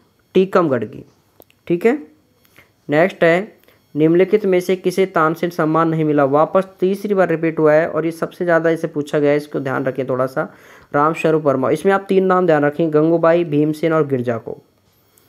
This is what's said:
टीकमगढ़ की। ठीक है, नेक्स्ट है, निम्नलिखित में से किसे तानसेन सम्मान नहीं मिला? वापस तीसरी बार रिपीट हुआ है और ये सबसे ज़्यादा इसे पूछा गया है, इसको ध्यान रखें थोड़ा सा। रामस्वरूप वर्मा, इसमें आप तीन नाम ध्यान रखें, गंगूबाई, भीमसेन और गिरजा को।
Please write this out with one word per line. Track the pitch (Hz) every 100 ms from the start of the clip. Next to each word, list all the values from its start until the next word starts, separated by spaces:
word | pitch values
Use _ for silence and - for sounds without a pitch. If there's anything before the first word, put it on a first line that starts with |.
| _ _ _
टीकमगढ़ | 185 190 190 165 123
की। | 113 - - _ _ _ _ _ -
ठीक | 170 226
है, | - - _ _ _ _ _ _ _ -
नेक्स्ट | 151 190 190
है, | 170 175 214 - _ _ _ 147
निम्नलिखित | 160 175 185 208 202
में | 180
से | 180 185
किसे | 185 180 190
तानसेन | 175 156 165 175
सम्मान | 170 156 160 165
नहीं | 160
मिला? | 156 147
वापस | 139 147 160 190 185 -
तीसरी | 185 196 208
बार | 190 170
रिपीट | 160 165 160
हुआ | 156
है | 151 170
और | 160
ये | 165
सबसे | 160 - -
ज़्यादा | 175 165 165
इसे | 165 160
पूछा | 147 147 156
गया | 143
है, | 147
इसको | 147 156
ध्यान | 135 135
रखें | 135 131 131
थोड़ा | 127 131
सा। | 156 180 - - - _
रामस्वरूप | 143 151 165 165 156
वर्मा, | 147 131 123
इसमें | 156 196
आप | 196 196
तीन | 190
नाम | 190 185 180
ध्यान | 151
रखें, | 147 147 165
गंगूबाई, | 151 160 170 165 175
भीमसेन | 170 147 151 151 165
और | 160 143
गिरजा | 131 120 113
को। | - - _ _ _ _ _ _